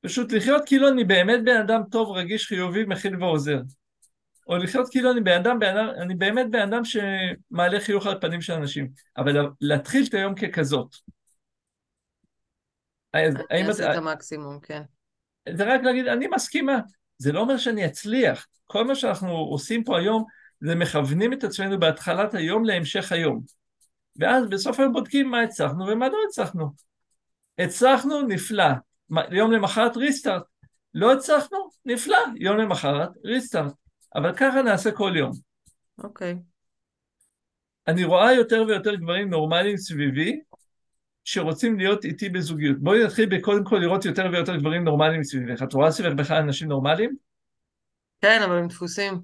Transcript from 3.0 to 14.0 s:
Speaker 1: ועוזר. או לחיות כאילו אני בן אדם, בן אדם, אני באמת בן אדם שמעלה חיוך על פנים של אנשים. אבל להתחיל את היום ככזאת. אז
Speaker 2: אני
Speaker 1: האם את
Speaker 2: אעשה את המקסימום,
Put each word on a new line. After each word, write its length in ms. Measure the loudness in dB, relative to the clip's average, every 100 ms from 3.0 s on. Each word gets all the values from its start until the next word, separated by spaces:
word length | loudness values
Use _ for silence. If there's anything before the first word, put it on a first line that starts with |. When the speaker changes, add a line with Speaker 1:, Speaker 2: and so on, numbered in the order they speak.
| -4 -2
Speaker 1:
ועוזר. 380 | 0 0 0 -2 -4 -16 _ _ _ _ _ _ -4
או 100 | -4
לחיות 300 | -2 -2 0
כאילו 220 | 2 2
אני 80 | 2
בן 200 | 4 4
אדם, 180 | 4 2
בן 180 | 0 0
אדם, 120 | -2 -4
אני 120 | -6
באמת 360 | -2 0 0 0
בן 220 | 0 0
אדם 100 | -2
שמעלה 960 | -2 -4 -4 -4 -4 -6 _ -2 0 0
חיוך 260 | 0 -2 -2
על 140 | -4
פנים 200 | -4 -6
של 120 | -6
אנשים. 360 | -6 -6 -6 -8 -10 _ -4
אבל 320 | 0 2 0 -2
להתחיל 440 | -2 -2 0 0 2
את 60 |
היום 200 | 0 -2
ככזאת. 600 | -4 -6 -2 -2 -2 -4 -14 -20 _ _ _ _ _ _ _ _ _ _ _ _ _ _ _ _ _ _ _ _
אז 220 | 0 2
Speaker 2:
אני 100 | 0 -2
Speaker 1:
האם 140 | -2
את 40 | 0
Speaker 2:
אעשה 240 | 0 0
את 40 |
המקסימום, 640 | -2